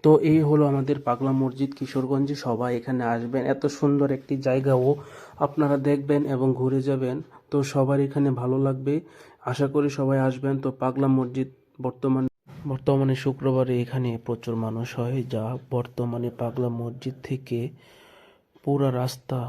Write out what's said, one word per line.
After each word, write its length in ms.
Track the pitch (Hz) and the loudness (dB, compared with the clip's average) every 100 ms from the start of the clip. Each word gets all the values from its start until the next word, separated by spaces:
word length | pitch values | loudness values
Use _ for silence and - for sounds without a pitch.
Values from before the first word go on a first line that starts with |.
তো 100 | 156 156 | 8 6
এই 180 | 160 156 | 6 4
হলো 220 | 147 151 147 | 6 4 4
আমাদের 300 | 139 131 139 | 2 0 -2
পাগলা 320 | - 120 135 | 0 0 2
মসজিদ 380 | 135 131 127 135 | 2 0 0 -4
কিশোরগঞ্জে। 600 | 139 131 135 131 139 139 143 | -4 -6 -4 -2 0 0 -2
সবাই 340 | 131 113 123 120 | -2 -2 0 -2
এখানে 260 | 117 127 | -2 -2
আসবেন, 380 | 120 117 120 131 123 | 0 -2 -2 -2 0
এত 160 | 139 143 | 0 -2
সুন্দর 420 | 143 147 143 139 | 0 2 4 2
একটি 240 | 135 - 139 | 0 -4 -4
জায়গাও 520 | 131 131 135 127 127 143 - - - - | 0 0 2 4 4 0 -4 -20 -20 -4
আপনারা 380 | 143 143 147 143 | -4 0 2 2
দেখবেন 440 | 139 143 139 143 147 | 2 0 2 0 0
এবং 220 | 131 131 | 0 0
ঘুরে 260 | 123 131 135 | 2 0 0
যাবেন। 340 | 131 135 131 131 160 - _ | 0 -2 -2 -4 -8 -20 _
তো 80 | 143 | -2
সবার 360 | 139 143 131 139 | 0 2 2 2
এখানে 280 | 139 143 143 | 2 2 0
ভালো 260 | 123 123 131 | 2 0 0
লাগবে, 360 | 139 131 135 151 170 - - - | 0 0 -2 -2 -4 -20 -20 -14
আশা 220 | - 123 139 | -8 -2 0
করি 200 | 143 143 | 2 0
সবাই 280 | 139 135 135 | 0 0 2
আসবেন। 360 | 131 127 139 135 | 2 0 -2 -2
তো 80 | 135 | -2
পাগলা 360 | 127 131 131 139 | -2 -4 0 2
মসজিদ 400 | 131 127 127 131 - _ _ | 2 2 -4 -6 -8 _ _
বর্তমানে, 480 | 127 - 135 131 131 _ _ - 147 | -8 -4 0 0 0 _ _ -14 -8
বর্তমানে 480 | 131 - 139 135 131 | -4 2 2 4 2
শুক্রবারে 580 | 143 135 135 131 127 123 | -2 0 0 2 2 0
এখানে 300 | 120 131 123 117 | 0 -2 -2 -4
প্রচুর 360 | - 117 120 117 | -4 -6 -4 -4
মানুষ 320 | 113 110 120 | -4 -4 -6
হয়, 240 | - 120 131 | -4 -4 -2
যা 200 | 123 123 110 127 - | -4 -4 -4 -6 -4
বর্তমানে 580 | 127 120 - 120 120 120 | -4 -4 -4 -4 -2 -6
পাগলা 380 | 117 117 120 123 | -4 -6 -2 -4
মসজিদ 460 | 117 117 127 131 131 | -2 -8 -8 -10 -10
থেকে 340 | - 131 135 120 123 - - - - - - _ _ _ | -8 -8 -4 -6 -6 -10 -20 -20 -20 -20 -20 _ _ _
পুরা 300 | - 139 135 | -2 0 2
রাস্তা 500 | 123 127 - _ 131 | 0 -4 -6 _ -6